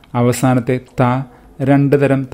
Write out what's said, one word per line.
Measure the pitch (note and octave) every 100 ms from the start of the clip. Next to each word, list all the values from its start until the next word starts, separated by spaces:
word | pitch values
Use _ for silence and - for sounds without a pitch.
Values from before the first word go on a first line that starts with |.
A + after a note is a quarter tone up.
| -
അവസാനത്തെ | A#2+ A#2+ A#2+ C3 B2+ B2 B2+ - -
ത | B2 C3 C3+ - - -
രണ്ട് | C3+ C#3 C#3 C#3+
തരം | C#3 C3+ C3